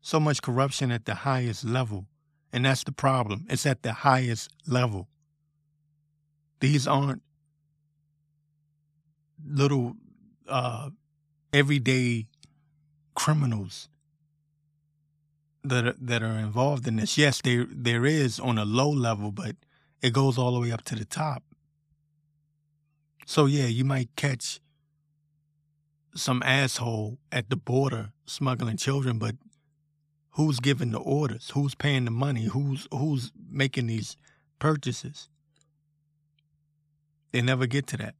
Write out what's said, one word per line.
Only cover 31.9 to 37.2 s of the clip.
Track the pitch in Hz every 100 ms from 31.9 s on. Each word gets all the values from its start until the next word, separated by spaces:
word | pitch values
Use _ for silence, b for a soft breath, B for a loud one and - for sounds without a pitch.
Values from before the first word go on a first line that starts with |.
| 139 123
the |
money? | 113 139 123 110
Who's, | 123 143 131 -
who's | 127 151 139 117 - -
making | 139 135 135 117
these | 113 104 - b b b _
purchases? | 151 151 123 120 127 147 - _ _ _ _ _ _ _ _ _ _ _ _ _ _ _ _ _ _ _